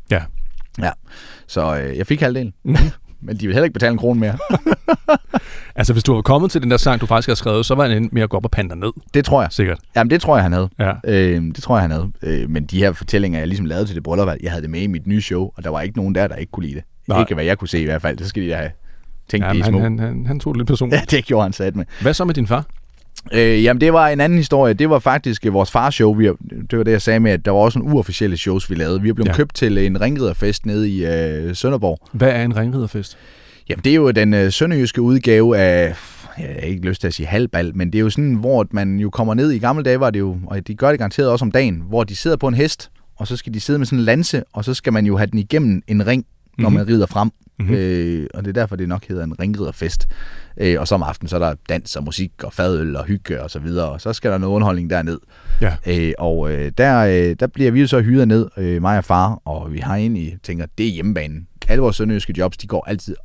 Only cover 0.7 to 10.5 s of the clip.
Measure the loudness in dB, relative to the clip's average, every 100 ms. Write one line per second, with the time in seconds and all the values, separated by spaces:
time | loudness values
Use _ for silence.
0.7 | -6 -6 -6 -14 -20 -20 -20 -8 -4 -2
1.7 | -2 -4 -6 -2 0 0 -2 -6 -8 0
2.7 | 4 4 2 -14 -16 -10 -6 0 2 2
3.7 | 2 0 2 2 2 0 -2 -2 -2 0
4.7 | -2 0 -2 2 0 0 -6 -4 -10 -12
5.7 | -2 2 4 4 2 4 4 4 0 2
6.7 | 4 4 2 2 0 2 -2 0 0 2
7.7 | 2 2 2 0 0 0 -2 -2 -2 -2
8.7 | -4 -8 -8 -2 0 2 2 2 0 -2
9.7 | -2 -4 0 2 2 4 4 4